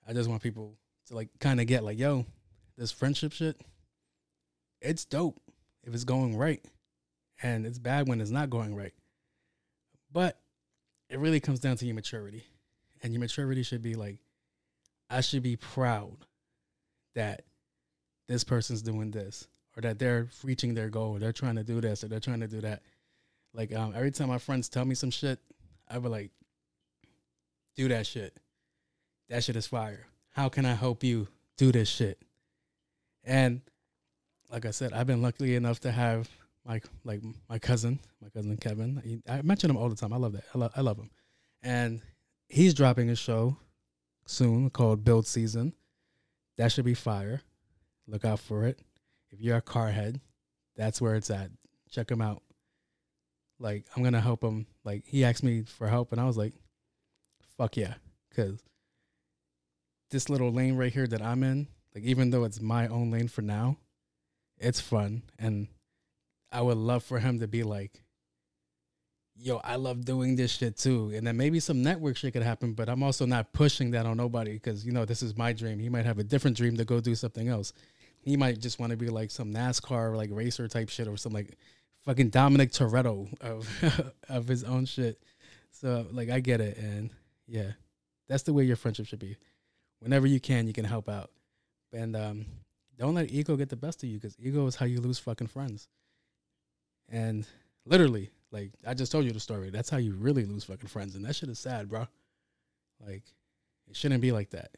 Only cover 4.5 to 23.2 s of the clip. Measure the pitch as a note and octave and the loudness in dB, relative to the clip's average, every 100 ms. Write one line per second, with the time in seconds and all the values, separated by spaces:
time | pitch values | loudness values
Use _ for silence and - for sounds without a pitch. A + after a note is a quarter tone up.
4.5 | _ _ _ C3 D#3+ - - E3+ - _ | _ _ _ -6 -4 -4 -2 -2 -4 _
5.5 | _ _ _ - A#2 B2 C3 C3 A2 D3 | _ _ _ -10 -6 0 0 2 0 0
6.5 | D3+ - _ _ _ _ _ _ _ B2 | -2 -6 _ _ _ _ _ _ _ -4
7.5 | A#2 A2 B2 A#2+ C#3 C3+ A#2 G#2+ B2+ D3 | -2 -4 -6 -2 0 2 0 0 -2 -2
8.5 | A#2+ A2 G#2 F#2+ _ _ _ _ _ _ | -2 -4 -8 -10 _ _ _ _ _ _
9.5 | _ _ _ _ _ _ D3+ F3+ - _ | _ _ _ _ _ _ 0 0 -2 _
10.5 | _ _ _ _ _ _ C3 D3+ D#3 C3+ | _ _ _ _ _ _ -2 2 2 2
11.5 | C3 C#3 B2+ B2 A2 G#2 A#2 G2+ G#2+ - | 0 0 0 -2 -6 -6 -10 -12 -14 -20
12.5 | _ _ _ _ _ A#2+ A#2 A#2+ - C#3 | _ _ _ _ _ -4 -2 -2 -2 -2
13.5 | C3 B2 A#2+ A#2 A2+ G#2 G2+ _ _ _ | -2 -2 -4 -4 -6 -8 -10 _ _ _
14.5 | _ _ _ _ _ _ B2+ B2+ C#3 B2 | _ _ _ _ _ _ -2 0 0 -2
15.5 | A#2 - - B2+ A2 G#2 - _ _ _ | -4 -6 0 2 0 -4 -16 _ _ _
16.5 | _ _ _ _ _ _ - G#2+ - - | _ _ _ _ _ _ -6 -4 -6 -14
17.5 | _ _ _ _ _ _ _ _ B2 - | _ _ _ _ _ _ _ _ -4 0
18.5 | B2 A2 A#2 A2+ G#2+ G#2+ G#2+ G2 - - | 0 0 -4 -4 -4 -4 -6 -10 -12 -20
19.5 | _ _ - A#2 G#2+ B2+ A#2+ A#2 - C3+ | _ _ -6 -4 0 2 2 0 -8 -4
20.5 | B2+ A#2+ A2+ A2 A2 A2 G#2 A2 A2+ C3 | -2 0 -2 -2 -2 -4 -2 -4 -2 -2
21.5 | A2+ G#2+ A#2 A2+ G#2 G#2+ A2 A2 A#2+ A2+ | -2 -2 -2 -2 -4 -6 -6 -4 -4 -4
22.5 | A2 G#2+ G#2 _ _ _ _ | -6 -6 -8 _ _ _ _